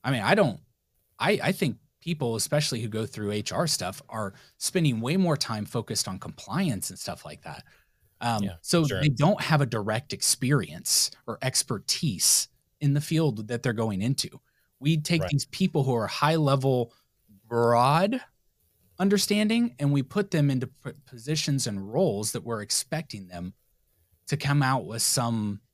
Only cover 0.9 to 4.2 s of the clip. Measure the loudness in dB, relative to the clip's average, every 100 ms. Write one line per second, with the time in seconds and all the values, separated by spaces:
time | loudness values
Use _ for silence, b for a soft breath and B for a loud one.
0.9 | _ _ _ 0 0 0 0 -2 -4 _
1.9 | _ -8 -4 -4 -4 -2 0 0 -4 -6
2.9 | -6 -6 -6 -4 -4 -4 -2 -2 -2 -4
3.9 | -8 -12 -8